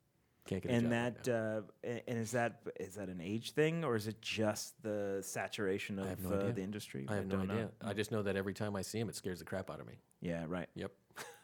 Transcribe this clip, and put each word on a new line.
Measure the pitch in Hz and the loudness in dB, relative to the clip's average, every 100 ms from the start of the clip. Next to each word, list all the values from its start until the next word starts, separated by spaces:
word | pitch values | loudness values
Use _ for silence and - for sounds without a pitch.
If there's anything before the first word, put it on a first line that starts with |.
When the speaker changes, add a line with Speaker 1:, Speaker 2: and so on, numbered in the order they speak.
| _ _ _ _ - | _ _ _ _ -2
Speaker 1:
Can't | 98 | 0
get | - | 4
a | |
Speaker 2:
And | 120 | 4
Speaker 1:
job | 117 | 6
right | 117 120 110 | 4 2 0
Speaker 2:
that, | 123 | 2
Speaker 1:
now. | 117 110 110 | 2 2 0
Speaker 2:
uh, | 101 - | -4 -6
a-, | 104 120 - | -4 -4 0
and | 117 | 0
is | 110 | 2
that, | 123 117 - - - | 2 2 0 -8 -6
is | 92 | -8
that | 101 92 | -6 -6
an | 90 | -4
age | 85 110 113 | -2 -2 0
thing, | - 156 165 | 4 4 4
or | 156 117 | 2 2
is | 104 | 0
it | 104 | -4
just | - - 107 107 - - | -4 2 2 2 -4 -6
the | 110 104 101 98 | -2 0 0 -2
saturation | 95 120 98 - 101 98 - 98 | -2 -4 -4 0 2 2 0 -2
Speaker 1:
I | |
Speaker 2:
of, | 98 | -2
Speaker 1:
have | 92 | -2
no | 92 98 | 0 2
Speaker 2:
uh, | |
Speaker 1:
idea. | 101 | 2
Speaker 2:
the | 117 | 0
industry? | 95 104 - 135 131 | -2 -4 -6 -6 0
Speaker 1:
I | 104 | 0
have | |
Speaker 2:
I | 95 | 2
Speaker 1:
no | 98 | 2
Speaker 2:
don't | 95 | 2
Speaker 1:
idea. | 107 | 0
Speaker 2:
know. | 107 - | -2 -4
Speaker 1:
I | - | -4
just | 101 104 | 0 2
know | 113 | 2
that | 101 98 | 2 2
every | 98 | 0
time | 95 104 101 | 0 0 0
I | |
see | 90 107 | -2 0
him, | 110 | -2
it | - | -2
scares | 98 90 | -4 -4
the | |
crap | 82 95 95 | -4 -4 -4
out | 73 | -8
of | 58 | -10
me. | 65 _ _ | -14 _ _
Speaker 2:
Yeah, | 87 85 80 | -4 -2 -2
right. | 90 82 | -2 -4
Speaker 1:
Yep. | - 95 - _ - | -6 -8 -8 _ -12
<laughs> | - - | -12 -12